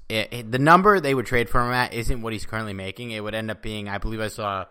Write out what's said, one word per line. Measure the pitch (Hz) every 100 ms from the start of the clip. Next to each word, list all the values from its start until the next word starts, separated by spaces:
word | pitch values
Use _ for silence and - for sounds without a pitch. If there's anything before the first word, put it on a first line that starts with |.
| -
it, | 110 -
it, | 120 110
the | 127
number | 147 175 202 190
they | 143
would | 131 107
trade | 123 113
for | 127
him | 120
at | 123 123
isn't | 117 110 113
what | 113
he's | 107 -
currently | 110 107
making. | 98 95 107 120
It | 107
would | 107 110
end | 110
up | 104
being, | 113 107 101
I | 101
believe | 110 110
I | 107
saw, | - 104 98 90